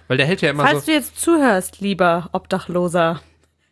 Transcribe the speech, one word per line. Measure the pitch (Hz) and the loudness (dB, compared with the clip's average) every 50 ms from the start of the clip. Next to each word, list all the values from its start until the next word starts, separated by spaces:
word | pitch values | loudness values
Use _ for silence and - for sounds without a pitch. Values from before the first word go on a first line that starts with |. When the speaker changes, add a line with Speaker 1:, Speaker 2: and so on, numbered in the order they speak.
| _ | _
Speaker 1:
Weil | - 127 | -2 0
der | 131 135 | 0 2
hält | 151 190 196 | 0 0 0
ja | 185 151 | 0 0
immer | 143 147 143 | 0 2 2
Speaker 2:
Falls | - 208 - - | 2 2 0 0
Speaker 1:
so | 311 | 0
Speaker 2:
du | 320 | 0
jetzt | 294 240 - - - | 0 0 -4 -8 -4
zuhörst, | - 330 339 311 277 254 202 185 180 - - - | 0 2 2 4 4 2 2 0 -2 -6 -8 -6
lieber | 196 202 196 170 185 175 170 175 165 - | -6 -4 0 2 2 2 2 0 -2 -4
Obdachloser, | - 185 - - 190 180 - - 170 180 175 175 160 180 165 165 170 170 - _ _ _ _ _ _ _ _ _ | -6 -8 -4 -4 -6 -6 -4 -4 -2 -2 -2 0 0 0 0 0 0 -4 -10 _ _ _ _ _ _ _ _ _